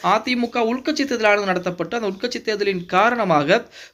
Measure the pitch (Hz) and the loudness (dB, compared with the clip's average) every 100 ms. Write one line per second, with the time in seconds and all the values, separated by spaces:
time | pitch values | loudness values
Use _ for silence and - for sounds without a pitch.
0 | 175 208 220 247 240 247 226 247 285 302 | 0 0 0 -2 -2 0 -2 -2 -4 -2
1 | 277 240 214 208 202 185 180 175 165 240 | -2 0 2 2 2 -2 -2 -6 -6 -4
2 | 214 196 247 240 220 208 202 185 175 185 | -4 -4 -6 -6 -6 -2 -2 -2 0 2
3 | 220 240 196 160 143 214 - - - | 2 2 2 2 4 2 0 -18 -20